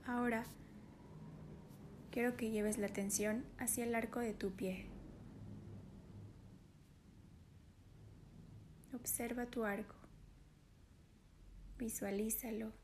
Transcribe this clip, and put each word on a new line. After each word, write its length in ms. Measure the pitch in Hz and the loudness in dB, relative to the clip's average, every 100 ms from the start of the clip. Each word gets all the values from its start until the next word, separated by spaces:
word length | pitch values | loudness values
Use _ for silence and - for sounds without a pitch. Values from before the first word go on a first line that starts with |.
| - | 2
Ahora, 340 | 240 240 226 240 - - - - - - - - - - - - - - - - | 4 6 6 2 -8 -12 -12 -14 -14 -12 -10 -10 -10 -10 -10 -10 -12 -10 -10 -2
quiero 260 | - 240 247 | 4 4 6
que 140 | 220 | 4
lleves 300 | 220 208 208 | 6 6 6
la 80 | 202 | 4
atención 580 | 202 196 196 208 220 - - | 4 4 6 6 4 2 0
hacia 240 | 240 - | 2 4
el 100 | 233 | 6
arco 260 | 233 226 240 | 4 4 2
de 140 | 233 | 2
tu 180 | 208 196 | 2 0
pie. 360 | 185 185 190 - - - - - - - - - - - - - - - - - - - - - - - - - - - - - - - - - - - - - - - - - | 2 2 2 -2 -8 -10 -10 -12 -10 -8 -8 -8 -10 -10 -12 -12 -10 -10 -12 -14 -16 -16 -18 -20 -18 -18 -18 -18 -18 -18 -18 -18 -18 -18 -16 -14 -14 -14 -14 -12 -12 -12 -14 -6
Observa 540 | 247 - - 240 240 240 | -4 0 2 2 2 2
tu 200 | 240 214 | 4 4
arco. 280 | 202 214 - - - - - - - - - - - - - - - - - - - | 4 0 -8 -14 -14 -16 -16 -18 -18 -20 -20 -18 -18 -20 -20 -20 -18 -14 -12 -10 -2
Visualízalo. 960 | 226 - 202 196 220 226 240 220 220 220 | -2 0 2 4 4 2 0 -2 -2 -6